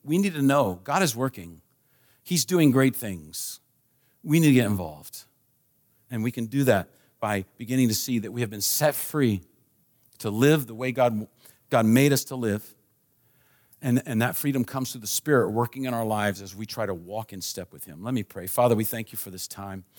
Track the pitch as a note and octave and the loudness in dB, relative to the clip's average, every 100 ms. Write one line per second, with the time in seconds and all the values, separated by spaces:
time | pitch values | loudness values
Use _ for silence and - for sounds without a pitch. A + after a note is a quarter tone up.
0 | C#3 F3 G3+ D#3 C#3 C#3+ A2 F2+ - D#3+ | -2 0 2 2 4 4 2 -2 -2 0
1 | F3 A2+ C3 - E2+ E2 _ _ _ _ | 2 0 -4 -4 -14 -18 _ _ _ _
2 | _ _ - F3 - F3+ D3+ B2+ C3+ - | _ _ -4 -2 0 4 6 6 2 0
3 | A2 F2+ D2+ - - - _ _ _ _ | -6 -8 -10 -12 -12 -12 _ _ _ _
4 | _ _ - D#3+ D#3 B2+ G#2+ G2 E2 D2+ | _ _ 0 4 8 6 4 0 -4 -12
5 | - - - _ _ _ _ _ _ _ | -18 -18 -20 _ _ _ _ _ _ _
6 | _ A#2 A2+ B2 A2+ C3+ C3 G2+ - _ | _ -4 -4 -4 -4 2 4 4 2 _
7 | _ _ G#2+ G2+ F#2+ _ A#2 C3 B2 G#2+ | _ _ -2 -2 -4 _ -4 2 2 2
8 | - A#2 G#2 A#2+ A2+ G#2 - - D3+ - | 0 -2 -2 -4 -6 -4 -2 0 0 0
9 | - D3+ B2+ G2 - _ _ _ _ _ | -4 2 2 2 -4 _ _ _ _ _
10 | _ _ A2 G#2+ C#3+ D#3 A#2 A2+ C3 B2 | _ _ -6 2 4 4 0 -8 -6 2
11 | B2 G#2+ G#2+ _ - _ _ B2+ A2 A#2+ | 2 2 -4 _ -20 _ _ 2 4 6
12 | C#3+ C3+ - C3 A#2 G#2 - _ _ _ | 4 2 -2 -4 -2 -4 -6 _ _ _
13 | _ _ _ _ _ _ _ _ C#3+ B2+ | _ _ _ _ _ _ _ _ 0 0
14 | - A2 A#2+ - C#3+ C3+ A#2 C3+ B2+ B2 | 0 0 0 0 -2 -2 -4 -6 -8 -10
15 | G#2+ - - C3+ F#2+ A2 A#2+ C3+ C3 A#2 | -8 -6 2 2 2 0 -2 -4 -6 -2
16 | A2 G#2+ G#2 F#2 G2 G2 G#2+ - G#2 F2 | -2 0 -2 -2 -10 -12 -12 -6 -6 -6
17 | F2 G#2+ A2 G2 - - F2 - - D#2+ | -8 -12 -10 -12 -10 -10 -12 -16 -18 -12
18 | A2 B2+ G2+ G2 F2+ - B2 A2 A2 A2+ | -6 -6 -6 -10 -6 0 2 2 0 -4
19 | G#2+ - G2 F#2 - - G2 F#2+ - | -8 -12 -12 -12 -12 -12 -10 -12 -14